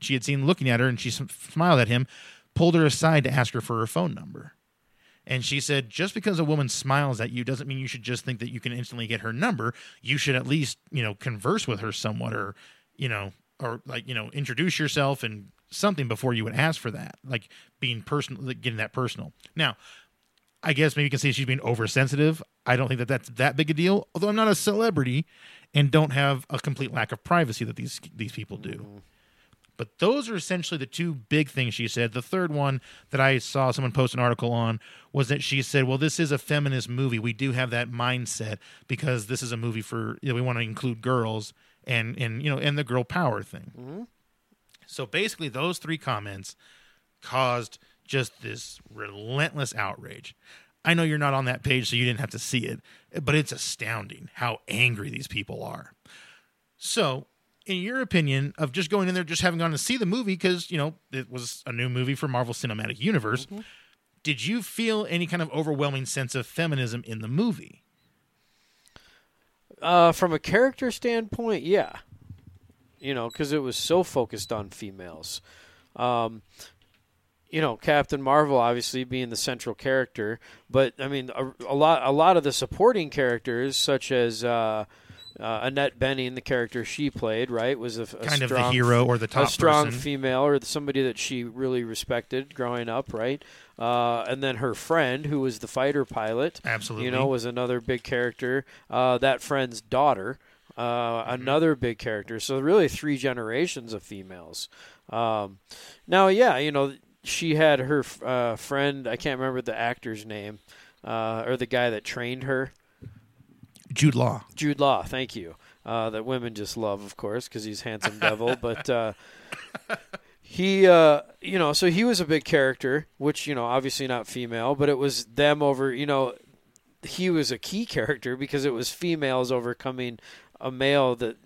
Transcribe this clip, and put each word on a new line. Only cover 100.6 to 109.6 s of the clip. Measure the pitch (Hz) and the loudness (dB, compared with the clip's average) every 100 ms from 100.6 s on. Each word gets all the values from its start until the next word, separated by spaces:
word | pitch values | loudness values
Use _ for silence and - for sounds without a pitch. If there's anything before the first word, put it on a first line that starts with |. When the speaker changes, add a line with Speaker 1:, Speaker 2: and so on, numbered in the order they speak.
| _ - | _ -6
Speaker 2:
uh, | 120 120 117 117 | -2 -2 -2 -2
Speaker 1:
Mm-hmm. | 117 127 | -4 -4
Speaker 2:
another | 131 147 160 139 | 0 2 4 2
big | 123 113 | 0 -4
character. | 117 107 101 113 | -4 -6 -6 -8
So | - 135 | -4 -2
really | 139 202 151 | 4 4 4
three | - 151 139 | 0 -4 -2
generations | 131 123 110 120 175 143 117 | -2 -2 -2 -2 -2 -4 -8
of | 107 | -10
females. | - 101 95 92 82 - - - - - - | -10 -14 -14 -16 -16 -12 -14 -16 -20 -20 -8
Um, | 113 117 110 98 98 - - - - - | -2 0 0 -2 -8 -20 -20 -20 -16 0
now, | 185 190 | 6 6
yeah, | 196 247 135 | 6 6 4
you | 151 | 2
know, | 143 139 135 _ _ | 2 0 -2 _ _
she | - - 165 151 | -8 -4 0 4
had | 156 143 | 6 6
her | 127 147 | 4 0
f-, | 123 - | 0 -6
uh, | 117 127 120 110 | -2 0 0 -2
friend, | - 139 143 139 123 | -4 0 0 0 -4
I | 120 | -4
can't | 151 131 | -4 -2
remember | 131 127 | -2 -2